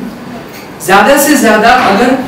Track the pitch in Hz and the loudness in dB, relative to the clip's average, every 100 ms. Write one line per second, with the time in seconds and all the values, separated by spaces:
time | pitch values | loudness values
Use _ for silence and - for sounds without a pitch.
0 | - - - - - - - - - - | -14 -14 -16 -16 -16 -18 -20 -10 0 2
1 | - 285 302 262 220 214 233 254 - - | 4 4 2 2 2 2 2 2 2 0
2 | 254 269 | 0 -2